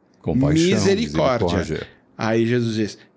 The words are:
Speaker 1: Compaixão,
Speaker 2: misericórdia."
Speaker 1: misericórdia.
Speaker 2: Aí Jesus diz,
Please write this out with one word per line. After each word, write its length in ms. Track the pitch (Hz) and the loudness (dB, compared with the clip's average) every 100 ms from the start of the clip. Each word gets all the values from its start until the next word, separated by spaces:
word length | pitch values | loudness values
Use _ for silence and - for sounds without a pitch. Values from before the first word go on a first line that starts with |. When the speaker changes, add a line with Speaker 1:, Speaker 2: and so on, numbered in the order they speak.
| _ _ | _ _
Speaker 1:
Compaixão, 320 | - 113 139 156 175 | -4 0 2 2 2
Speaker 2:
misericórdia." 880 | 214 196 196 226 156 143 120 90 87 | 2 2 0 0 0 0 2 0 -2
Speaker 1:
misericórdia. 280 | 78 76 - - _ - | -2 -6 -8 -16 _ -8
Speaker 2:
Aí 280 | 110 113 113 | -2 0 2
Jesus 300 | 123 117 110 | 0 -2 -2
diz, 220 | 101 - - | -4 -6 -20